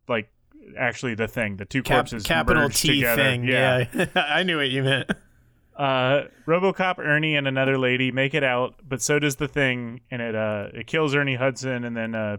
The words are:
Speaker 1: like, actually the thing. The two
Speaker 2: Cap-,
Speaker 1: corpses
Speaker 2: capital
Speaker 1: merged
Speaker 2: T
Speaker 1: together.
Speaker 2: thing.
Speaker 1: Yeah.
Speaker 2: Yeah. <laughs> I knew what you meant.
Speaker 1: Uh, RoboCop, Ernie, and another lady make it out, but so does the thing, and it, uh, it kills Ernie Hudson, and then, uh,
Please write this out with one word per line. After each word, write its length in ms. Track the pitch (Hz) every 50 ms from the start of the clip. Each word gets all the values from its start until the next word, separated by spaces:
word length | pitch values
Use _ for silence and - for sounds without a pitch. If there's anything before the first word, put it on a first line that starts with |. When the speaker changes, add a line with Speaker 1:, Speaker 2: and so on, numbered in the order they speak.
| _ -
Speaker 1:
like, 220 | 120 110 117 - _ _ _ _ - 311 - - -
actually 380 | 123 131 120 113 - 135 120 110
the 140 | 107 110 107
thing. 300 | - 127 110 101 98 92
The 60 | 101
two 200 | - - 135 -
Speaker 2:
Cap-, 240 | - - 151 147 -
Speaker 1:
corpses 160 | 120 110 95
Speaker 2:
capital 400 | - 165 165 151 - - - 143
Speaker 1:
merged 120 | 139 - -
Speaker 2:
T 140 | - 151 147
Speaker 1:
together. 260 | 139 127 117 113 139
Speaker 2:
thing. 220 | 135 131 123 120 123
Speaker 1:
Yeah. 420 | 127 127 120 131 131 127 127 120 - -
Speaker 2:
Yeah. 120 | - 175 -
<laughs> 60 | -
I 260 | 185 151 147 147 165
knew 140 | 185 180 165
what 120 | 151 139 131
you 140 | 131 135
meant. 300 | 131 135 135 123 - - - - - _ _ _ _ _ _ _ _ _ -
Speaker 1:
Uh, 500 | - 143 135 131 127 127 127 143 139 - - - - _
RoboCop, 520 | 151 165 180 190 190 - - 185 185 180 -
Ernie, 360 | 127 151 147 151 156 156 151
and 120 | 143 139 135
another 300 | 131 135 135 135 135 131
lady 340 | 131 127 127 127 131 127
make 220 | 120 131 135 135 156
it 100 | 147 139
out, 300 | 127 123 123 127 - - - -
but 140 | 131 135 113
so 180 | - - 147 147
does 180 | 147 143 135
the 120 | - 147 -
thing, 540 | - 147 139 127 123 123 120 117 120 127 - _
and 100 | 135 120
it, 140 | 117 117 110
uh, 320 | 107 110 107 107 104 101 - -
it 120 | 113 113
kills 280 | - 160 160 156 139 139
Ernie 220 | 143 143 139 127
Hudson, 480 | 117 131 135 120 117 127 131 127 120 120
and 120 | 120 117
then, 180 | 117 113 113 113
uh, 220 | 110 107 104 104